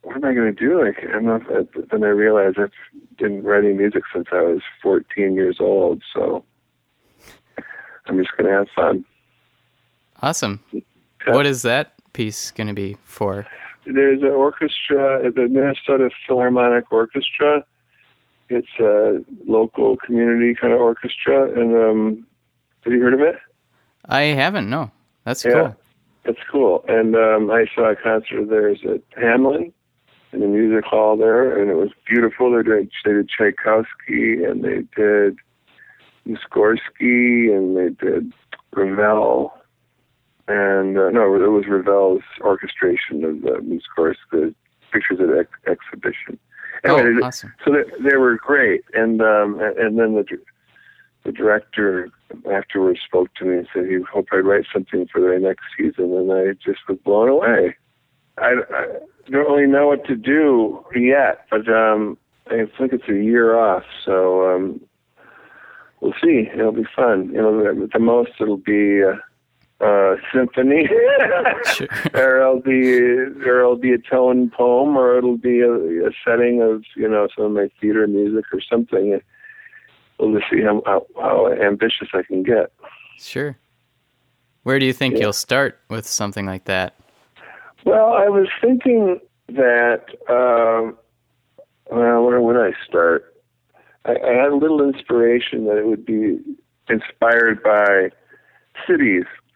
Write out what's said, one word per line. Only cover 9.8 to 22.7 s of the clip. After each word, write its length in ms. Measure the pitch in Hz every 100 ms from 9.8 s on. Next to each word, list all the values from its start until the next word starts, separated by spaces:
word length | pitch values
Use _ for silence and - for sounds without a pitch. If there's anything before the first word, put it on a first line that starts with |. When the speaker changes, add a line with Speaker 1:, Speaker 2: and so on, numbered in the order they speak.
| _ _ _ _
Speaker 2:
Awesome. 420 | 135 165 110 104 _
Speaker 1:
Yeah. 100 | - _ _ _ _ -
Speaker 2:
What 140 | 123 143
is 160 | 131
that 300 | 120 127 - _ _
piece 380 | - 110 - -
gonna 240 | - 107
be 220 | 101 98 101
for? 440 | _ - 101 101 104 - - - -
Speaker 1:
There's 340 | 135 139 135
an 80 | 139
orchestra, 960 | 139 143 - 156 - - 139 139 135 127
the 160 | 123 123
Minnesota 640 | 135 139 - - 135 127 - -
Philharmonic 640 | 127 123 123 120 120 117
Orchestra. 720 | 113 113 143 - - 147 147 - _ _ _ _ _ _ _ _
It's 300 | 123 - -
a 460 | 110 104 107 95 - 226 -
local 500 | 110 113 - 113 -
community 560 | - 120 117 117 120
kind 180 | 120 120
of 100 | 120
orchestra, 680 | 117 117 120 - - 135 135 120
and, 160 | 117
um, 520 | 117 113 110 110 110 - _ _ _ _